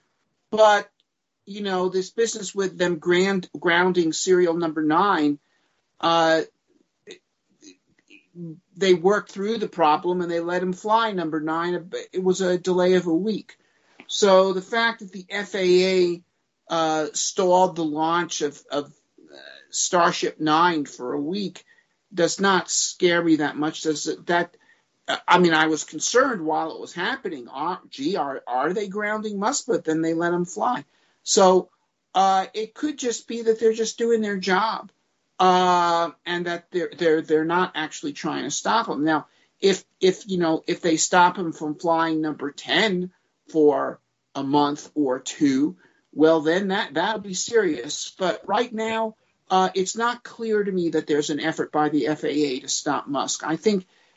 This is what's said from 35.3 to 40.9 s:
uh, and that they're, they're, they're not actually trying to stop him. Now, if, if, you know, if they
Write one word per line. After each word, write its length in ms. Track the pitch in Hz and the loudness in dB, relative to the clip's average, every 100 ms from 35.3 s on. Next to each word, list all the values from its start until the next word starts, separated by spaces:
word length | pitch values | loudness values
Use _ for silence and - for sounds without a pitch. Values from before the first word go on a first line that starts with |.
| - | 0
uh, 720 | 185 185 180 175 175 170 170 - 170 | 4 4 4 4 4 2 0 -6 -8
and 200 | 175 175 | -6 -4
that 260 | 170 - | -8 -6
they're, 200 | 180 156 - | -6 -6 -2
they're, 240 | 165 160 | 2 2
they're 220 | 151 156 | 2 0
not 300 | 160 175 185 151 | 2 0 -2 -4
actually 380 | 151 - 151 | -8 -8 -10
trying 320 | 147 160 139 131 | -8 -6 -6 -6
to 40 | |
stop 380 | - 196 220 - | -6 -2 0 0
him. 160 | - | -2
Now, 240 | 156 151 - _ _ - | 0 0 -2 _ _ 0
if, 240 | 196 190 - - | 0 0 -4 0
if, 240 | 185 185 214 | 0 0 -4
you 120 | 185 | -2
know, 260 | 170 160 - | 0 0 -4
if 120 | 175 | -4
they 160 | 175 | 0